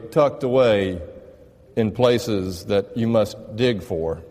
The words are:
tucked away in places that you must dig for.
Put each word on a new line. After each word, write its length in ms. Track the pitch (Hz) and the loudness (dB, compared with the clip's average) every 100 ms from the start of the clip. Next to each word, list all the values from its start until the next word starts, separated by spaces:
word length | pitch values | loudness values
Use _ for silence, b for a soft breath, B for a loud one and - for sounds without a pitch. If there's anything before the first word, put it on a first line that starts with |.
| - | -2
tucked 320 | 160 143 - | 2 2 0
away 580 | 131 131 123 104 95 87 78 - - - - _ - - | 0 4 4 4 0 -4 -10 -16 -20 -20 -20 _ -8 -2
in 160 | 110 | -2
places 760 | 92 123 120 113 101 92 87 98 | 2 2 2 0 -4 -4 -8 -2
that 300 | 101 98 123 | -2 0 -2
you 120 | 113 | 0
must 480 | 113 104 - - 107 | 2 0 -4 -10 -2
dig 260 | 123 107 | 0 0
for. 400 | - 85 80 80 - | -6 -6 -4 -6 -12